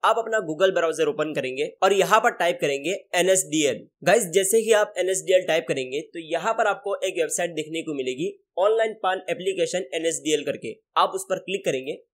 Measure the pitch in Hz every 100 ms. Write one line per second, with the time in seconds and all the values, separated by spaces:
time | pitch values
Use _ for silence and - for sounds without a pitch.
0 | 196 220 220 220 175 151 190 175 165 151
1 | 151 151 156 147 127 127 160 - 190 202
2 | 170 214 233 - 175 175 151 139 143 202
3 | - 180 175 190 156 156 143 107 - _
4 | 156 214 190 170 190 226 214 214 208 -
5 | 185 190 160 185 185 160 165 143 127 135
6 | 156 170 160 160 190 226 220 190 202 190
7 | 190 170 156 - 175 160 156 165 165 143
8 | 127 127 185 - _ - 196 226 220 208
9 | 190 190 190 170 185 185 165 180 190 165
10 | 165 151 151 151 139 - 117 - _ -
11 | 185 185 - 185 - 190 180 135 131 185
12 | _